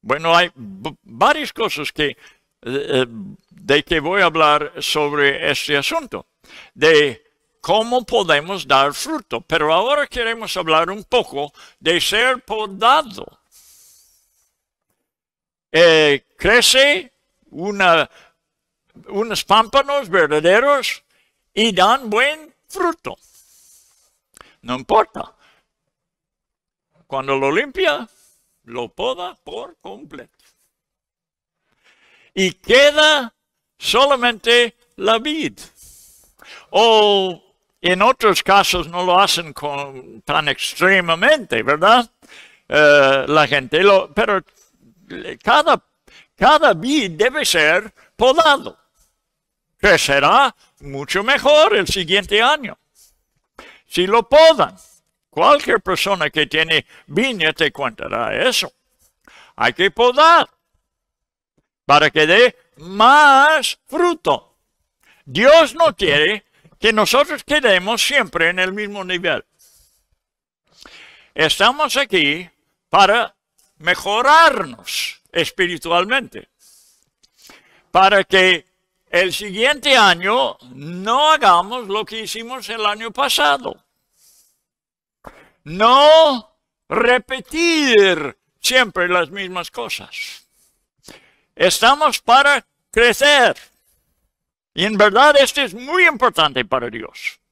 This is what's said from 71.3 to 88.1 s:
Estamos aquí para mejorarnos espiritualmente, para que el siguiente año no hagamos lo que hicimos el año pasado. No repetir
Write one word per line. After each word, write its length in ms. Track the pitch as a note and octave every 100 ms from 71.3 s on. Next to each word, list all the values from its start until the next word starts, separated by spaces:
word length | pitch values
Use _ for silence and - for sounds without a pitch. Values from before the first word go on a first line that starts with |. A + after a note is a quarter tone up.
Estamos 600 | - D#3 - G#3 C#4+ D#4 C4
aquí 520 | C4+ F#3+ C#3+ D#3 F3+ _ _ _ _
para 460 | E3+ G3 A3+ A3 _ _ _ _ _
mejorarnos 1400 | D#3+ F3+ F#3+ G#3+ C4 D#4 E4 B3 E3 A2+ - - - - _
espiritualmente, 1200 | E3+ D3+ - F3+ E3 E3 F3 F#3+ C4 A#3 - - _ _ _ _ _ _ _ _ _ _ - _ _ _
para 320 | F3 F#3+ G3+
que 420 | F#3 F#3+ F#3 F3 _ _ _ _ _
el 240 | E3+ F#3
siguiente 640 | E3 G#3 F#3+ B3 D4 D4 B3+
año 600 | G3+ E3+ F#3 A#3+ B3+ - -
no 580 | B2+ D3 F3 G3 B3+ D4+
hagamos 560 | D#4 A3+ F3 F#3+ B3 G#3
lo 180 | G3+ G#3+
que 160 | A3
hicimos 480 | A3 A3 A3+ B3+ G3+
el 160 | A3+ G#3
año 260 | G#3+ A3+
pasado. 680 | A3+ C4+ - D4 C#4 B3 - _ _ _ _ _ _ _ _ _ _ _ _ _ _ - _ _ _
No 920 | D3 F3 A3 C4 D4 D#4+ D#4+ B3+ - _ _ _ _
repetir 1500 | - A#3 B3 - C4 - D#4 E4+ D#4+ C#4+ A3 G3